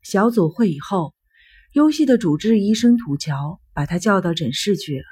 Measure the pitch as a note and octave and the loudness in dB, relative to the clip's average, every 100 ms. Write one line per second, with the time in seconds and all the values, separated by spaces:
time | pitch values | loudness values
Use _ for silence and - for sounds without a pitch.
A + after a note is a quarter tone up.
0 | - G3 A3 A#3 D#3+ D#3+ A3+ C#3+ - G3 | -2 0 2 2 0 0 -2 -2 -4 -4
1 | D3 _ _ _ _ _ _ - D4+ D#4 | -4 _ _ _ _ _ _ 2 2 2
2 | C#4+ A#3+ E3+ D3+ G#3 A3 G3+ A3 A#3+ A#3+ | 2 2 2 0 2 2 2 2 4 2
3 | A#3 C#3+ - C#3 C#3+ F#3+ _ - D3 F3 | 0 -6 -4 -6 -6 -10 _ -6 -4 -2
4 | G#3+ G3 F3+ E3 C#3 C3 - G3 - C3+ | 2 2 0 -4 -4 -4 -2 -2 -4 -8
5 | C#3+ | -10